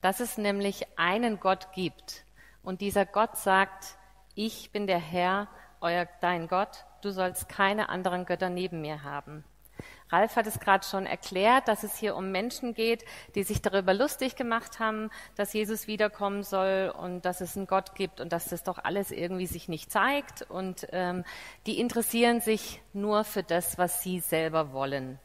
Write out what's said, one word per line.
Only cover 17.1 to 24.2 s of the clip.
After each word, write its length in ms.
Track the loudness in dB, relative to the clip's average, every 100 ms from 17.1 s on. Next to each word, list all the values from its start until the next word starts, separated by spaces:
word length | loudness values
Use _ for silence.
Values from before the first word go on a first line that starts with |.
| -4
dass 180 | -4 -4
es 140 | -6 -6
einen 100 | 0
Gott 300 | 0 0 -4
gibt 240 | -4 -4
und 120 | -4
dass 140 | -4 -2
das 180 | -6
doch 140 | -4 -4
alles 320 | -2 -2 -2
irgendwie 360 | -4 -4 -2 -4
sich 220 | -6 -8
nicht 200 | -8 -2
zeigt. 540 | 2 2 2 -4 -14
Und, 440 | -10 -6 -6 -8 -6
ähm, 320 | -2 -2 -2 -6 -12 -16 -10 -4
die 140 | -2
interessieren 640 | 0 0 0 4 6 4
sich 400 | 2 0 0 -14 -10
nur 300 | -4 2 2
für 180 | 2 -2
das, 360 | 0 0 0 0
was 260 | 0 0
sie 160 | -2
selber 540 | -2